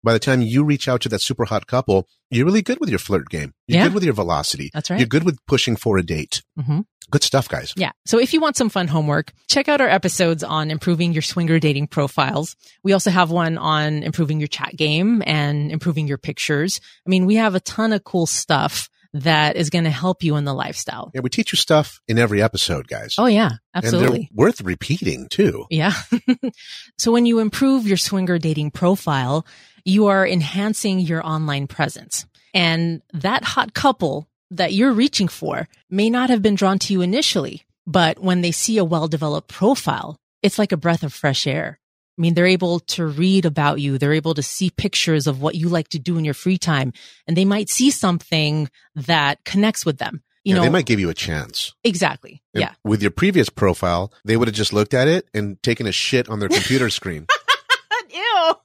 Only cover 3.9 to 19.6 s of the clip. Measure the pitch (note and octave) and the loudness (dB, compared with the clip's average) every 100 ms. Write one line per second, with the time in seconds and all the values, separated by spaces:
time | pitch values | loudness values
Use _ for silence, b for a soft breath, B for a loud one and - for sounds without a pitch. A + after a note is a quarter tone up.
3.9 | G3 F3+ G#2+ F2 D#2 D2+ - C#2 D3+ - | 2 0 0 0 0 -2 -6 -8 -8 -6
4.9 | F3+ A#2+ C#3 F3 C#3 - C3 - A2+ - | 0 2 2 0 -4 -2 0 0 -2 0
5.9 | G2 E2+ D#2+ - - _ - C3 D3 G#3+ | 0 0 -4 -4 -10 _ -8 -2 -2 -4
6.9 | _ - D3 - C3+ C3 - - - F3 | _ -10 -6 -2 -2 -2 -8 -10 -6 -6
7.9 | - - A3+ C4 D#4+ D#4 - A3+ G3 F3 | -6 -2 0 2 0 0 0 -2 -2 -2
8.9 | D#3+ D3+ D3 - _ _ C#4+ C#4 D4 B3+ | 0 0 -2 -4 _ _ -2 2 2 2
9.9 | F#3+ F#3 - F3 D#3+ E3 D#3 D3+ D#3 - | 2 0 0 0 0 -4 -4 -4 -4 -2
10.9 | E3 F3 D#3+ - - E3+ D#3+ D3+ C#3 D3 | 0 2 0 -2 -4 2 2 2 0 -2
11.9 | - C#3 - C3+ C#3 D#3+ - b b F#3+ | -2 -2 0 0 0 -4 -10 b b 0
12.9 | G3 G3+ F3+ E3+ E3+ E3 E3 - D#3 D3+ | 2 2 2 2 2 0 -2 0 0 0
13.9 | D3+ D3 D#3 D3+ D#3 D3 - - - D#3 | -2 -4 -2 0 0 -4 -6 -8 -2 0
14.9 | D3+ G3 A#3 - D#3 D3 D3 D3 D#3+ F3 | 2 2 2 0 0 0 0 -2 -2 -2
15.9 | D#3 D3+ C#3 - C#3+ - D3 E3+ - b | -2 -2 -4 -6 -8 -2 -2 -2 -4 b
16.9 | b - F#3 F#3 G#3+ A3 F#3 - - A3 | b 0 2 4 4 2 0 -4 -2 0
17.9 | G#3 - F#3 E3 - - D3 - - - | 0 -2 -2 0 -2 -2 0 0 -4 -10
18.9 | _ _ D3 C#3 D#3 D3+ - | _ _ -4 2 4 2 2